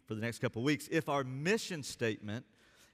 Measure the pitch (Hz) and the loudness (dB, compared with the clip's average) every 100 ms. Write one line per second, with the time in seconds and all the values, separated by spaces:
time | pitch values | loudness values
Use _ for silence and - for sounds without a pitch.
0 | - 110 117 - 120 113 135 143 - 160 | -8 -4 -2 -2 -2 2 2 2 2 0
1 | 151 139 127 131 165 220 - 165 - - | 2 2 0 -2 2 2 0 -6 -6 0
2 | 190 - 104 117 - _ - - - | 0 0 -4 -6 -8 _ -20 -20 -20